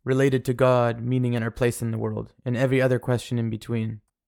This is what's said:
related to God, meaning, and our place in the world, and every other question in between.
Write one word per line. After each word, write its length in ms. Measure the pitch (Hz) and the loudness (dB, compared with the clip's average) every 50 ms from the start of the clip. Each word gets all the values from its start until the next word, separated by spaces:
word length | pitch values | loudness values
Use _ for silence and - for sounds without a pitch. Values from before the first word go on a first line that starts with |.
| _ | _
related 420 | 131 135 131 135 139 131 123 - | -2 0 2 4 4 2 2 0
to 80 | - 123 | -2 0
God, 480 | 120 131 127 127 123 120 120 113 117 | 2 4 4 4 4 4 2 0 -2
meaning, 360 | 117 123 127 131 123 120 120 | -4 -2 0 0 0 0 0
and 80 | 120 110 | -2 -2
our 80 | 117 - | -4 -2
place 280 | - 127 120 117 - | 0 0 0 0 0
in 120 | 120 113 110 | -4 -4 -4
the 60 | 110 | -4
world, 340 | 110 110 107 107 110 - _ _ _ | -4 -4 -6 -6 -8 -10 _ _ _
and 120 | 127 123 | -4 -2
every 260 | 117 135 127 135 131 131 | 0 2 2 2 4 4
other 160 | 127 127 117 | 4 2 2
question 400 | - 131 123 113 - - 123 117 | 0 0 -2 -2 -2 -4 -4 -2
in 100 | 117 113 | -2 -2
between. 520 | 113 110 - - 120 113 113 110 110 107 _ _ _ _ _ | -4 -6 -6 -6 -4 -4 -4 -4 -6 -10 _ _ _ _ _